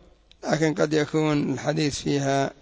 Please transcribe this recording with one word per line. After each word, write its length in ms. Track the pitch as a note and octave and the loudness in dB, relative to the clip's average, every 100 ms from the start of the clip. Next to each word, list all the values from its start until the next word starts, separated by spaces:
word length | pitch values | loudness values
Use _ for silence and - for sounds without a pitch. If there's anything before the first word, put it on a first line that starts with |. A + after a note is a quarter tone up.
| - _ _ - | -20 _ _ -10
لكن 300 | C3 D3+ D#3 | -2 2 2
قد 200 | D3 D#3 | 2 2
يكون 600 | D3+ C#3+ D#3 D#3 D3 C3 | 2 0 0 2 0 0
الحديث 460 | D3 C3+ D#3 D3+ - | -2 -2 0 -2 -2
فيها 520 | D#3 C#3+ C#3 C3+ C3+ - | -2 0 2 0 0 -4